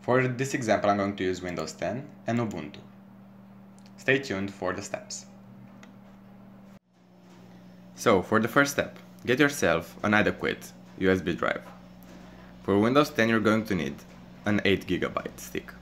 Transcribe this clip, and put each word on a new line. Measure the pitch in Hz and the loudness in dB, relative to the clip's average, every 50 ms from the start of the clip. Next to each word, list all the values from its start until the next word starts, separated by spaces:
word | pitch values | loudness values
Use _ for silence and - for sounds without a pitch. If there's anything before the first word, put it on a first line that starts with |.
For | - - 120 131 127 | 2 4 4 4 4
this | 127 127 120 135 131 - | 2 0 -2 -4 -4 -2
example, | 147 123 107 104 98 - 104 | -4 2 2 2 2 4 2
I'm | 101 | 2
going | 104 98 101 98 | 4 2 0 0
to | 101 98 | -2 -2
use | 92 92 85 | -2 -2 -4
Windows | 90 90 87 80 78 78 - | -6 -8 -6 -6 -8 -8 -8
ten | - - 82 101 127 139 - - - - | -6 -6 -4 -4 -6 -8 -12 -16 -14 -6
and | - 117 120 | -4 -2 -2
Ubuntu. | 120 107 101 90 76 73 - - - - - - - - - - - - - - - - - - - - - - - - - - | -2 -2 -4 -8 -10 -10 -14 -16 -20 -20 -20 -20 -20 -20 -20 -20 -20 -20 -20 -20 -20 -20 -20 -20 -20 -20 -20 -20 -20 -20 -20 -10
Stay | - - 131 139 | 0 0 0 0
tuned | 135 - 101 95 98 98 - | 0 -2 -4 -4 -4 -6 -6
for | - 95 90 92 | -6 -4 -4 -4
the | 95 95 | -4 -8
steps. | - - - - - - - - - - - - - - - - - - - - - - - - - - - - - - - - - - - - - - - _ _ _ _ _ _ - - - - - - - - - - - - - - - - - | -8 -10 -10 -10 -10 -16 -16 -16 -18 -20 -20 -20 -20 -20 -20 -20 -20 -20 -20 -20 -20 -20 -20 -20 -20 -20 -20 -20 -20 -20 -20 -20 -20 -20 -20 -20 -20 -20 -20 _ _ _ _ _ _ -20 -20 -20 -20 -20 -20 -20 -20 -20 -20 -20 -20 -20 -20 -20 -20 -16
So, | - - 123 110 92 | -2 2 4 4 4
for | 87 - 107 110 | 4 4 2 2
the | 110 120 | 2 4
first | - 143 143 139 - | 4 4 2 4 2
step, | - - - - - - - - - - | -2 -4 -4 -4 -16 -20 -20 -20 -14 -2
get | - 120 127 | -2 2 4
yourself | 147 139 143 - - 90 82 82 82 - - - - | 4 2 2 2 2 2 2 2 0 -6 -14 -4 0
an | 104 104 | 2 4
adequate | 104 104 87 - - - 65 50 - - - - - - - - - | 4 4 2 0 -2 -2 -4 -4 -4 -8 -18 -20 -20 -20 -20 -10 -2
U | 90 92 | 2 2
S | 95 95 | 2 2
B | 87 87 82 | 2 -2 -4
drive. | - - 50 - - - - - - - - - - - - - - - - - - - - - - - | -2 -2 -2 -2 -4 -8 -14 -20 -20 -20 -20 -20 -20 -20 -20 -20 -20 -20 -20 -20 -20 -20 -20 -20 -12 -2
For | - 98 101 | 0 2 2
Windows | 104 117 131 143 151 147 | 4 4 4 2 2 2
ten, | - - 113 113 | 2 0 2 4
you're | 117 113 | 4 2
going | 104 110 107 110 107 | 4 2 2 2 0
to | - 104 | -2 -2
need | 90 76 69 71 - - - - - - - - - - | -2 -2 -4 -6 -10 -16 -20 -20 -20 -20 -20 -20 -8 -4
an | 104 104 101 - | -2 -2 0 2
eight | 101 98 87 - - | 2 0 0 0 -4
gigabyte | 90 82 - - - - - - - - | -4 -2 -2 -4 -4 -6 -8 -8 -12 -14
stick. | - - - - - - - - | -18 -10 -10 -10 -10 -10 -20 -20